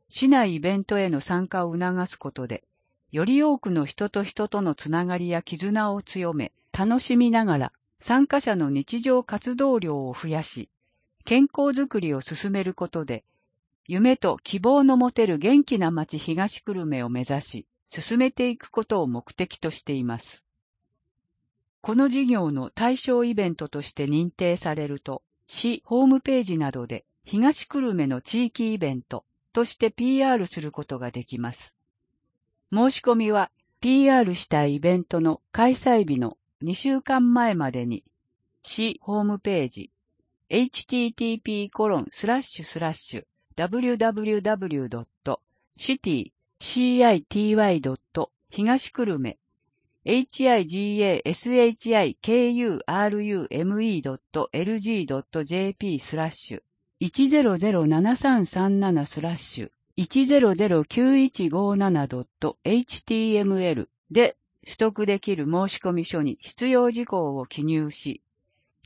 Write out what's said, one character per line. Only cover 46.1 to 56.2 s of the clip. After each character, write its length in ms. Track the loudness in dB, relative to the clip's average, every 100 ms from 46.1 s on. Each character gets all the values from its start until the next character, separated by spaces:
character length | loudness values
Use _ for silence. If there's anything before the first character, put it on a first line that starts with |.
ィ 200 | -2 -4 _ _ _
シ 380 | -6 0 2 6
ー 80 | 6
ア 40 |
イ 100 | 4
テ 180 | 0 -2
ィ 120 | 2
ー 40 | 4
ワ 140 | 4
イ 100 | 2
ド 140 | -2 -6
ッ 40 | _
ト 180 | -6 -6 _ _
東 420 | -2 2 2 -2
久 140 | -4 -2
留 120 | -2
米、 200 | -6 -10 _ _ _ _ _ _ -2
エ 140 | 0
イ 60 | 0
チ 220 | 0 2
ア 100 | 4
イ 80 | 2
ジ 120 | -4
ー 240 | -2 0
エ 200 | 0 0 -2
ー 40 |
エ 40 |
ス 200 | -4 0
エ 140 | 4 4
イ 80 | 2
チ 200 | 0 2
ア 60 |
イ 140 | 2 -2
ケ 280 | 0 2 2
ー 20 |
ユ 240 | 0 -2 -4
ー 60 | -2
ア 160 | 0
ー 80 | 0
ル 160 | -2 -2
ユ 160 | -4
ー 60 | -4
エ 160 | -4 -2
ム 180 | 0
イ 140 | 0 -2
ー 40 |
ド 120 | -4
ッ 60 | -8 _
ト 180 | -4 -4
エ 100 | -2
ル 160 | -2 -2
ジ 140 | -2
ー 140 | -2 -2
ド 120 | -6
ッ 60 | -6
ト 140 | -8
ジ 120 | -4 -2
ェ 140 | -4
ー 40 | -4
ピ 200 | -4 -4
ー 40 |
ス 160 | -4
ラ 140 | -4